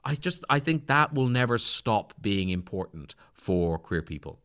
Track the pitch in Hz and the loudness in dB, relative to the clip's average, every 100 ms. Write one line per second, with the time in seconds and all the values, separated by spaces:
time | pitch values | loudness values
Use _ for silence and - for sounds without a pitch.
0 | - 147 180 180 - 139 139 160 - 143 | -4 -4 -4 -6 0 0 2 -2 2 2
1 | 151 143 127 123 123 117 - - - 107 | 2 2 2 2 2 2 2 0 0 0
2 | - - 104 98 92 92 90 95 90 82 | -2 -4 0 0 0 -2 -4 -8 -8 -12
3 | 71 - - - - 90 85 82 - 85 | -16 -20 -20 -14 -2 2 2 -2 -4 -6
4 | 80 76 - - | -4 -12 -12 -18